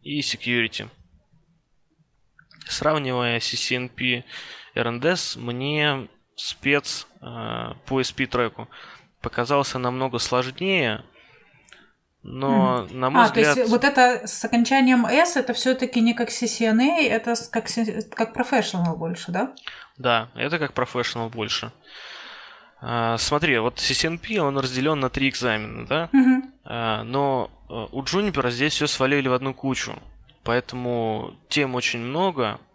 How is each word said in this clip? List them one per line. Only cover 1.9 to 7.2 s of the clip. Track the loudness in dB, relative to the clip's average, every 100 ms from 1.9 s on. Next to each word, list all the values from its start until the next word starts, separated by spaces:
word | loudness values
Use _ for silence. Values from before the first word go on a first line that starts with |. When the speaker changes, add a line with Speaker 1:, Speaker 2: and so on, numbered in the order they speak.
| _ _ _ _ _ _ -20 -10
Speaker 1:
Сравнивая | 0 2 2 0 0 0 0
C | -2 -4
C | -2 -2
N | -4
P | -4 -2 -2 -4 -16 -16 -18 -8
R | -4 -2
N | 0
D | 0
S, | 0 -4 -6
мне | -6 -4 -2 0 0 0 -6 _ _ -12
спец, | -10 -4 0 0 0 -8 -10 -18